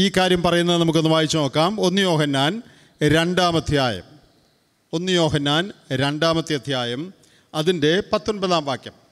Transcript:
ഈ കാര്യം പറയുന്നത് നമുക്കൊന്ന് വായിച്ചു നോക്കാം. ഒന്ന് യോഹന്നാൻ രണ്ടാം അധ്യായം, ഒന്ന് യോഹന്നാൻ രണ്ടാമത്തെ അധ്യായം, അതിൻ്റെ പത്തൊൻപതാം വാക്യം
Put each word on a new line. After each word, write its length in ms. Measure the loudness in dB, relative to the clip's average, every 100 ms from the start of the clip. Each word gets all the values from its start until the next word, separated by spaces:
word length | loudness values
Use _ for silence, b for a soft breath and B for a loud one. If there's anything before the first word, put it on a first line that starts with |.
ഈ 20 | 0 2
കാര്യം 240 | 2 2
പറയുന്നത് 340 | 2 2 2 2
നമുക്കൊന്ന് 300 | 2 2 2
വായിച്ചു 240 | 2 2 0
നോക്കാം. 340 | 0 0 0 0
ഒന്ന് 160 | 0 0
യോഹന്നാൻ 520 | 2 2 0 0 0 -2 b b b -2
രണ്ടാം 520 | 2 2 2 0 0 0
അധ്യായം, 460 | 0 -2 -2 -4 -10 -20 _ _ _ _ _ _ _
ഒന്ന് 180 | -6 0
യോഹന്നാൻ 520 | 2 2 0 0 0 -2 -8 -6 -2
രണ്ടാമത്തെ 520 | -2 0 0 0 -2 -4
അധ്യായം, 420 | -4 -4 -4 -6 -10 -16 b b b
അതിൻ്റെ 380 | -4 -2 2 2 0 0
പത്തൊൻപതാം 520 | -4 -4 -4 -2 0 -2
വാക്യം 260 | -8 -10 -20 _